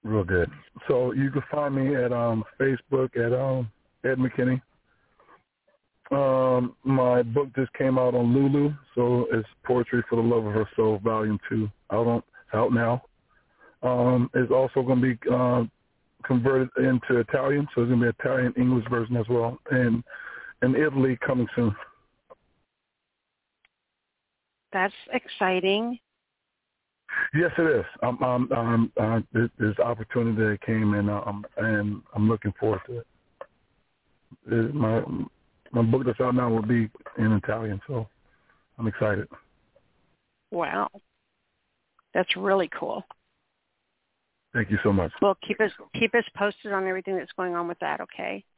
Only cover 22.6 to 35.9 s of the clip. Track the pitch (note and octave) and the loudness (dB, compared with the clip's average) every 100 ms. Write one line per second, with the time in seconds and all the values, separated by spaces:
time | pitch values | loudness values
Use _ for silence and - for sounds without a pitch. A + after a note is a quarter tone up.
22.6 | _ _ _ _ _ _ _ _ _ _ | _ _ _ _ _ _ _ _ _ _
23.6 | _ _ _ _ _ _ _ _ _ _ | _ _ _ _ _ _ _ _ _ _
24.6 | _ G3 F#3+ - - B3 - - F#3+ F#3 | _ -2 -2 -4 -8 -8 -6 -2 0 2
25.6 | F#3 G3 A#3 B3 _ _ _ _ _ _ | 2 0 -2 -8 _ _ _ _ _ _
26.6 | _ _ _ _ _ - - D3 F3 - | _ _ _ _ _ -6 -4 0 0 2
27.6 | E3 C3 G2 - A#2+ B2 B2+ B2 B2+ B2+ | 2 2 -2 -4 -4 -2 0 0 0 -2
28.6 | A#2 A#2 A2+ - G#2+ A2+ G#2+ A#2+ A#2 _ | 0 2 0 0 0 0 -2 -2 -2 _
29.6 | G#2+ G2+ A#2+ A#2 A2+ B2+ A#2 G#2+ A2 G#2 | -2 0 -2 -2 -4 -2 0 0 0 0
30.6 | - A2+ G#2+ G#2 G2+ G#2 G#2 G2+ G#2 - | -2 0 2 2 0 -2 -6 -10 -10 -6
31.6 | A2 G#2+ G#2 G#2 - - G#2+ A2+ G#2+ - | -2 0 -2 -6 -8 0 2 2 -2 -2
32.6 | A2 G2+ - A#2+ - _ _ _ - _ | -2 -2 -6 -14 -14 _ _ _ -20 _
33.6 | _ _ _ _ _ _ _ - - A#2 | _ _ _ _ _ _ _ -20 -4 0
34.6 | A2+ C#3+ A2+ A2+ - F2 - _ _ _ | 0 0 0 0 -2 -6 -8 _ _ _
35.6 | - A#2 A2+ | -6 0 2